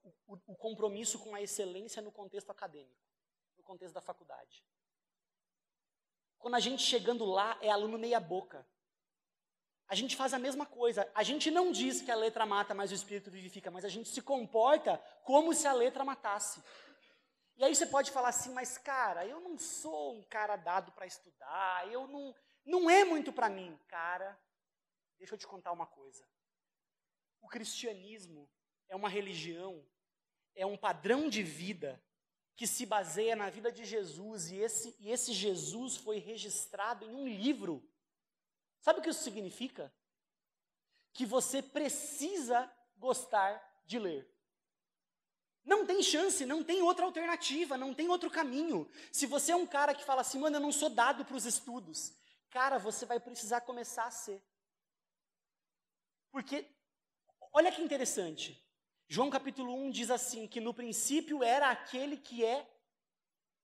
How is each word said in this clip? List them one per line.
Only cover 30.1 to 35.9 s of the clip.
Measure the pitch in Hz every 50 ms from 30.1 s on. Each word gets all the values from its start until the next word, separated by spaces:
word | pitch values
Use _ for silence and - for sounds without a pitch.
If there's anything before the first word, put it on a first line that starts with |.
| _ _ _ _ _ _ _ _ _
é | 190 190
um | 196 202
padrão | 196 - 202 175 156 151 202 240 277 311 311
de | 208 214
vida | 196 160 147 147 175 190 214 165 151 139 127 120 _ _ _ _ _ _ _ _ _ _ _ -
que | 233
se | 214 - - 247
baseia | 196 214 208 190 165 156 196 220 226 226
na | 214 202 190
vida | 170 220 208 233
de | 226 202 233
Jesus, | 196 214 220 196 165 151 165 196 214 220 208 165 165
e | 185
esse, | 190 208 226 - - - 240 - -
e | 202 208
esse | 240 240 - 247
Jesus | 226 185 196 208 185 170 151 151 170 233 254 254